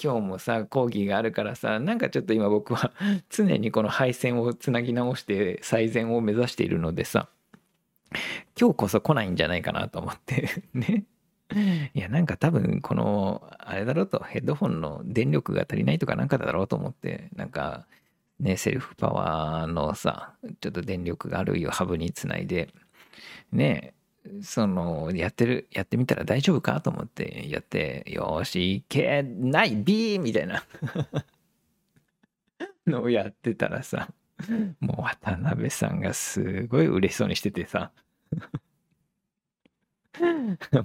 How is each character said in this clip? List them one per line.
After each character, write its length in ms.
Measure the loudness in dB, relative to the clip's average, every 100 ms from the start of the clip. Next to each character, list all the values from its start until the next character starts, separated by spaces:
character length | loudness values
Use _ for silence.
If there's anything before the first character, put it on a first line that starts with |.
今 140 | 0
日 60 | 0
も 180 | -2 -4
さ、 260 | -2 -2
講 200 | 0 2
義 220 | 2 2 2
が 100 | 2
あ 60 |
る 100 | 0
か 100 | 0
ら 140 | -4 -2
さ、 240 | -2 0
な 140 | 0
ん 40 | 0
か 100 | 0
ち 120 | 0
ょ 20 |
っ 20 |
と 100 | 2
今 140 | 4 6
僕 260 | 4 2
は 180 | 0 0 0 0 0 -2
常 300 | 2 4 4
に 140 | 2
こ 100 | 2
の 60 | 2
配 260 | 2 2
線 260 | 2 0 2
を 140 | 0
つ 160 | 0 0
な 100 | 0
ぎ 120 | 2
直 240 | 0 0 -2
し 80 |
て 340 | 0 2 2 0
最 260 | 0 2 4
善 260 | 2 2
を 60 | 2
目 140 | 2
指 120 | 2 2
し 60 |
て 80 | 2
い 60 | 0
る 100 | 0
の 140 | 0
で 120 | -2
さ、 240 | 0 0 -2 _ _ -20 _ _ _ _ _ -8 -8 -10 -8 4
今 120 | 4
日 40 |
こ 140 | 6 4
そ 120 | 2
来 120 | 6
な 100 | 4
い 60 | 6
ん 40 |
じ 80 | 2
ゃ 60 | 2
な 80 | 2
い 60 |
か 100 | -2
な 160 | -2 -4
と 100 | -6
思 140 | -8
っ 60 | -8
て。 240 | -2 -2 -2 -4
<laughs> 80 | -6
ね。 320 | -4 0 0 0 _ _ _ -6 0 2 2 0
い 40 | -4
や、 100 | 0
な 120 | 2
ん 60 | 2
か 100 | 2
多 160 | 2
分 280 | 4 2 0
こ 140 | 0
の、 480 | 0 2 2 0 -2 -8 -18
あ 160 | -8
れ 100 | -4
だ 80 | -2
ろ 100 | 0
う 40 | 0
と、 140 | -2
ヘ 180 | -4 -6
ッ 60 |
ド 100 | -2
ホ 140 | 0 0
ン 120 | 0
の 220 | -4 -6
電 280 | -4 0 2
力 200 | 2 0
が 140 | -2 0
足 100 | 0
り 60 |
な 100 | 2
い 40 | 2
と 80 | 2
か 80 |
な 120 | 0 2
ん 20 |
か 100 | 0
だ 140 | 0
ろ 100 | 0
う 60 | 0
と 80 | -2
思 140 | -4
っ 20 |
て、 360 | -6 -8 -8 -10
な 120 | -12 -8
ん 20 |
か、 380 | -6 -6 -6 -14 _ _ _ _ -4
ね、 180 | 0 0
セ 140 | 0
ル 80 | -2
フ 160 | -6
パ 140 | -4 -2
ワ 560 | 0 -2 -2 -2 -2
ー 20 | -2
の 300 | -2 -2 -2
さ、 380 | -2 -4 -8 -16 -16 -10
ち 60 | -8
ょ 20 |
っ 40 |
と 100 | -6
電 200 | -6 -4
力 260 | -4 -6 -4
が 120 | -2
あ 40 |
る 160 | 0 0 0
ハ 140 | -2
ブ 140 | -2 -2
に 140 | -2
つ 160 | -4 -6
な 100 | -4
い 80 | -2
で、 260 | -2 -4 -8 _ _ -20 -20 -20 -20 -4
ね、 440 | 0 2 0 -4 -18 _ _ -16 -14
そ 240 | -6 0 0
の、 460 | 2 0 -2 -2
や 140 | -2 -2
っ 40 |
て 140 | 2 2
る、 200 | 2 -4
や 120 | -6
っ 40 | -2
て 100 | 0
み 80 |
た 100 | 2
ら 100 | 0
大 180 | 2 2
丈 120 | 4
夫 60 | 2
か 180 | 2 -2
と 80 | 0
思 140 | -4
っ 20 | -6
て 400 | -8 -10 -8 -8
や 120 | -8
っ 20 |
て、 420 | -4 -4 -2 -6 -8
「よ 340 | -6 -4 -4
ー 20 |
し、 320 | -4 0 0 0
い 60 |
け 400 | -2 0 2 0
な 420 | -2 -2 0 4
い、 100 | 2
ビ 440 | 2 2 2 2 0
ー！」 20 |
み 100 | 0
た 80 | 0
い 60 | 0
な 160 | -4 -8 -10 -6 -4 -4 -4 -8 _ _ _
<laughs> 1200 | _ _ _ _ _ _ _ _ _ -14 -14 -6 -2
の 180 | 0
を 60 | 2
や 180 | 2 0
っ 20 |
て 240 | -4 -4
た 140 | -2 -2
ら 140 | -4
さ、 300 | -6 -6 -8 -12 _ -14 -4 -2 -2 -2
も 180 | -4 -2
う 40 |
渡 340 | -4 -6 -4 -2
辺 340 | 0 0 -2
さ 180 | 0 -2
ん 120 | 0
が 120 | -4
す 540 | -4 -4 -2 -2 -2 0
ご 160 | 4
い 40 | 4
嬉 280 | 4 2
し 20 | 2
そ 80 |
う 40 | 0
に 80 | 0
し 40 |
て 100 | -4
て 140 | -4
さ、 280 | -4 -4 -6 _ _ _ -10 -8 -8 -12 _ _ _ _ _ _ _ _ _ _ _ _ _ _ _
<laughs> 80 | 0 2 2 0 -4 2 2